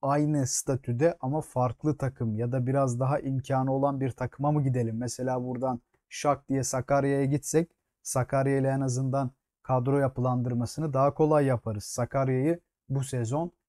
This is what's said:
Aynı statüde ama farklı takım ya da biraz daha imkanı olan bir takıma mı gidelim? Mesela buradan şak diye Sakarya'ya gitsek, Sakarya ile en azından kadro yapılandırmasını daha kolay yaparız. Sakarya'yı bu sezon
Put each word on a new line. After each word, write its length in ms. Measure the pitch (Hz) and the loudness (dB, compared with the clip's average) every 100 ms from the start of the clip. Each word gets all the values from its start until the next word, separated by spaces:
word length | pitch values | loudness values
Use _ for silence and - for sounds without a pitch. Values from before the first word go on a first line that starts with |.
Aynı 460 | 139 143 147 151 131 | 0 0 2 0 0
statüde 680 | - - 135 - 120 160 170 | -2 -2 -4 -2 0 2 0
ama 220 | 131 151 | -4 -4
farklı 560 | 147 - 123 120 151 147 | -4 -2 -2 0 -2 -2
takım 380 | 135 - 117 107 | -4 -4 -4 -2
ya 160 | 120 | -2
da 160 | 131 123 | -2 0
biraz 320 | 135 135 120 | 0 0 0
daha 200 | 131 147 | 0 0
imkanı 540 | 135 135 - 135 131 | -2 -4 -2 -2 0
olan 280 | 135 139 139 | 0 0 0
bir 100 | 131 | -4
takıma 400 | - 123 - 143 | -4 -8 -2 0
mı 120 | 151 | 2
gidelim? 340 | 135 123 113 113 | 2 0 -2 -2
Mesela 460 | 120 - 127 127 | -6 -4 -4 -2
buradan 380 | 123 123 131 123 _ _ _ | -4 -4 -4 -4 _ _ _
şak 400 | - 147 135 _ | -4 0 0 _
diye 140 | 135 | -2
Sakarya'ya 640 | 127 131 123 139 139 139 139 | 0 -2 2 2 4 2 2
gitsek, 460 | 143 - 156 165 _ _ _ | 0 2 0 0 _ _ _
Sakarya 540 | - - 120 135 139 139 | -4 -2 0 0 2 2
ile 100 | 135 | 2
en 140 | 135 | 0
azından 500 | 135 123 135 135 131 - _ _ | 0 0 0 0 -2 -6 _ _
kadro 360 | - 131 123 139 | -2 0 2 2
yapılandırmasını 920 | 135 127 127 123 123 120 120 - 156 | 2 2 0 0 0 -2 -2 -4 -2
daha 200 | 131 139 | 2 2
kolay 320 | 139 156 156 139 | 4 4 4 4
yaparız. 380 | 120 - 107 | 0 -2 -8
Sakarya'yı 760 | - - 120 139 131 127 143 170 _ _ _ | -8 -6 -2 0 0 2 0 0 _ _ _
bu 140 | 135 | -4
sezon 480 | 131 127 117 139 170 _ | -4 -4 -2 -2 -4 _